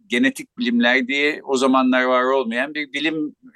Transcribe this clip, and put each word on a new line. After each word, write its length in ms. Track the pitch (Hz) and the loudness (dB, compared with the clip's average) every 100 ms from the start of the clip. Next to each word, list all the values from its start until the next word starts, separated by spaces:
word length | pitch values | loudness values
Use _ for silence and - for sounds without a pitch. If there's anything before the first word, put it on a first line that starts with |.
| - | -4
Genetik 500 | 120 131 - - - | 0 0 -2 -12 -6
bilimler 500 | 120 120 120 131 123 | -2 2 2 2 0
diye 340 | 139 147 156 | 0 0 -2
o 140 | - 131 | -2 0
zamanlar 460 | 135 131 127 127 | 2 2 4 2
var 200 | 127 127 | 2 2
olmayan 500 | 127 135 113 120 143 | 2 0 0 -4 -4
bir 200 | 151 143 | -6 -8
bilim, 420 | 143 156 160 151 - 127 | -4 -4 -2 -6 -10 -20